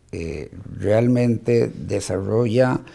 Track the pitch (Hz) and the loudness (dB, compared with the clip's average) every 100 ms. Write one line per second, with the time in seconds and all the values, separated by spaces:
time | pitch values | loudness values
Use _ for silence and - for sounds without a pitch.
0 | _ 90 82 78 - 90 - - 95 107 | _ -10 -8 -8 -10 -14 -16 -6 0 2
1 | 120 123 123 113 - 120 117 - 85 98 | 4 4 2 0 2 2 2 -2 -6 -4
2 | - 95 98 107 120 113 127 127 - | -2 -4 0 0 2 2 2 0 -6